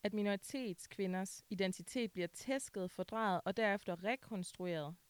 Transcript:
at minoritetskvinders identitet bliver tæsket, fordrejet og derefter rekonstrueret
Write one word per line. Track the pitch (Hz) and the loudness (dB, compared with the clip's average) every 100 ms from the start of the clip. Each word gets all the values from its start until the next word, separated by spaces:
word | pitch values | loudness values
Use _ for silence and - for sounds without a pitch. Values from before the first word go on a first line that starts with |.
at | 202 | 0
minoritetskvinders | 208 202 202 - 277 247 175 - - 190 185 190 - - | 2 2 2 -2 -4 -4 -6 -10 -2 0 0 -2 -6 -8
identitet | 185 190 185 175 262 233 | 0 0 0 -4 -2 0
bliver | - 170 | 0 -2
tæsket, | - - 269 - - 185 | -2 -2 0 0 -2 -2
fordrejet | - 185 220 214 180 | -2 -2 2 4 4
og | - 196 | 2 4
derefter | 220 202 - 170 | 4 4 0 -2
rekonstrueret | 190 262 - 208 180 - 180 165 147 175 _ | 0 -2 -2 -4 -4 -4 -2 0 -2 -8 _